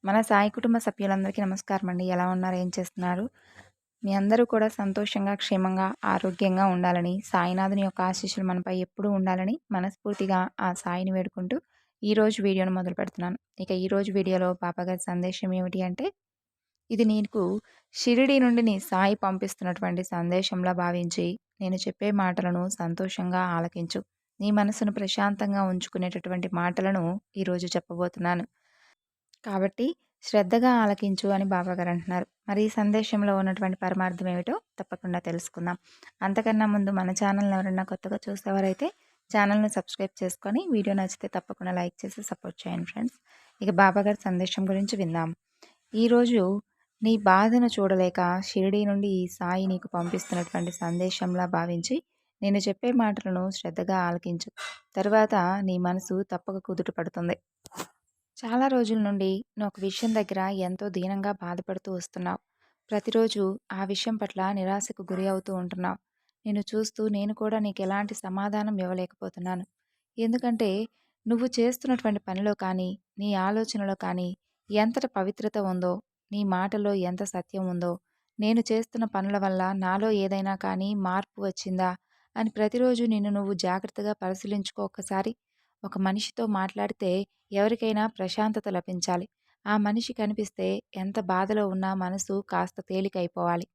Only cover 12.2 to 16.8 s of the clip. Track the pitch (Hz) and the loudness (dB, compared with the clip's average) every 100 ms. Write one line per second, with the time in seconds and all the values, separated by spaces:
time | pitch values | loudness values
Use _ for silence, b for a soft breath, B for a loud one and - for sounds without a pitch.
12.2 | 214 214 196 190 185 185 180 180 190 - | 4 4 2 2 2 0 -2 -4 -6 -4
13.2 | 180 - _ - 185 185 185 196 202 196 | -6 -6 _ -14 -4 -2 0 0 2 0
14.2 | 185 185 180 180 175 175 180 185 - 175 | 2 2 2 0 -4 -4 -4 -4 -4 -2
15.2 | 180 185 190 185 185 185 185 180 320 - | -2 -2 -2 -2 -2 -2 -4 -2 -6 -6
16.2 | _ _ _ _ _ _ | _ _ _ _ _ _